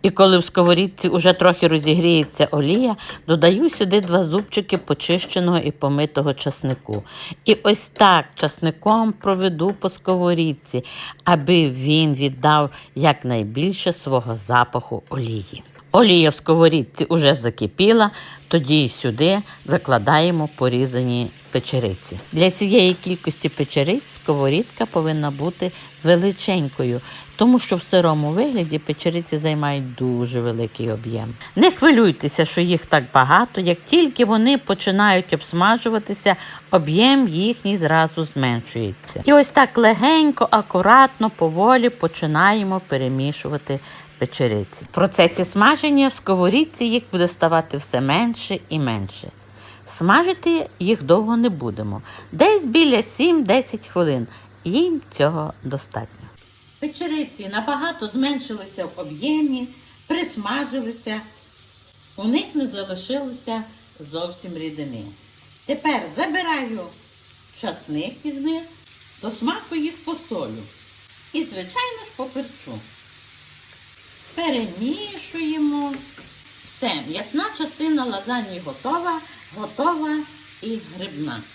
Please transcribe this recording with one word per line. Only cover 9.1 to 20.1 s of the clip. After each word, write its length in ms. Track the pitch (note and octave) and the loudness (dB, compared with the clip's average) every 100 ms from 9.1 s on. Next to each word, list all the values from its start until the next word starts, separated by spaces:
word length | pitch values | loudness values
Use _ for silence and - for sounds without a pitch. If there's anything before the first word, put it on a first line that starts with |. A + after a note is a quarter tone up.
проведу 580 | G#3 G3+ F#3 F#3+ D#3+ F3 | -2 -2 0 0 0 -4
по 180 | G3 F#3+ | -2 -6
сковорідці, 960 | - - F#3 F3 E3+ D#3+ C#3 - B2+ - - - - | -4 -4 0 2 0 -2 -4 -6 -8 -8 -16 -16 -4
аби 460 | - E3+ C#3 F3 D3+ | 2 2 4 4 4
він 440 | B2+ C3+ D#3 D#3 | 0 2 2 2
віддав 560 | C3 C#3 C3 D3+ D3+ D3 - - | 2 -2 0 2 4 2 -6 -14
якнайбільше 960 | - C3 C#3+ B2 A#2+ G#2+ A#2 F3 F#3+ F#3 | 0 0 0 -2 -2 -2 -2 -2 -2 -4
свого 440 | E3 C#3 C3 A#2 A2+ | -4 -2 -2 -2 -8
запаху 680 | G2+ B2 B2 B2 - A#2 _ | 0 2 2 -4 -8 -12 _
олії. 540 | C3 A#2 A2 F#2 - - - - | -8 -6 -8 -10 -16 -20 -20 2
Олія 380 | F#3+ A3+ F3 D#3 | 4 6 6 4
в 40 | |
сковорідці 680 | - - E3 E3 D#3+ A#2+ - | 2 0 6 6 4 -2 -4
уже 300 | - E3 C#3+ | 0 4 4
закипіла, 760 | B2+ A#2 - G#2 - G3+ A3+ G#3+ - - - - | 2 -2 -4 -6 2 4 6 2 -2 -20 -20 -2
тоді 360 | E3 C3+ D3+ | -2 4 2
й 40 | B2+ | 2
сюди 500 | - B2+ A2+ E3 G3 G3+ - - | -2 -4 0 0 0 -4 -16 -4
викладаємо 840 | - - B2 G#2+ | -2 2 0 4